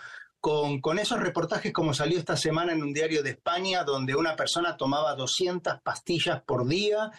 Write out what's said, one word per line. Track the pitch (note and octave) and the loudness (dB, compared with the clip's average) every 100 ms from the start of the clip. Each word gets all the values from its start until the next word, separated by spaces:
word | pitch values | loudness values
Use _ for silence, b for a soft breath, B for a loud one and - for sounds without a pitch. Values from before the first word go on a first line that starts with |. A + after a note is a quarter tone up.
| B B B _ | B B B _
con, | D3+ D3+ D3 C#3 | 0 2 2 0
con | D3 F3+ | 0 0
esos | G#3 A#3 | 0 0
reportajes | F3+ F3+ E3 G3 G#3+ | 0 -2 -2 -2 -2
como | - D#3+ | 0 0
salió | C3+ D3+ F3+ | 2 2 0
esta | - E3 | 0 0
semana | D#3+ D#3+ F3 | 0 2 0
en | D#3+ | 0
un | D3 | -2
diario | D3 D#3+ D#3 | 0 2 2
de | C3+ | 0
España, | - - F3 F#3+ F#3 | -2 -2 0 0 0
donde | C#3+ C3+ C3 | 0 0 0
una | C#3 E3 D3+ | 2 2 0
persona | C3+ E3+ E3+ D#3+ | 0 0 0 0
tomaba | C3+ C#3+ D#3 | 0 2 2
doscientas | C3 B2+ - F3+ F3+ - - | 0 -2 0 0 0 -2 -4
pastillas | - E3 - E3+ F3 D3+ | -4 -6 -2 0 0 -2
por | - C3 B2 | -2 0 2
día, | F3 G#3 G#3 A3 | 2 2 2 0